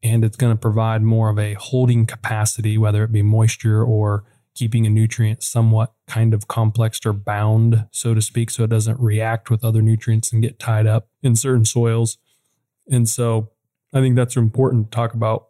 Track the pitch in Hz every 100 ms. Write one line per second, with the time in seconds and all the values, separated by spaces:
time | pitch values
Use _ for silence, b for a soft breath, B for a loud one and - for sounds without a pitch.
0 | 117 117 113 - 123 113 117 107 113 113
1 | 110 113 110 104 107 101 - 127 127 120
2 | 110 - - 110 107 - 107 107 107 104
3 | 110 110 104 110 113 - 113 107 113 107
4 | 107 101 101 b b - 117 117 110 107
5 | 110 - 113 113 - 120 113 110 117 _
6 | _ 113 113 110 101 - 110 107 110 -
7 | 113 101 101 104 107 110 113 113 107 -
8 | 117 110 107 120 113 - 110 113 107 117
9 | 117 107 110 113 - 113 113 110 110 110
10 | - 110 - 113 113 - - 110 110 110
11 | - _ 135 113 135 127 107 123 117 113
12 | 117 - _ _ _ _ _ _ - 131
13 | 113 - 117 113 110 _ _ _ _ 139
14 | 131 123 123 127 113 107 131 123 107 -
15 | 117 113 113 110 _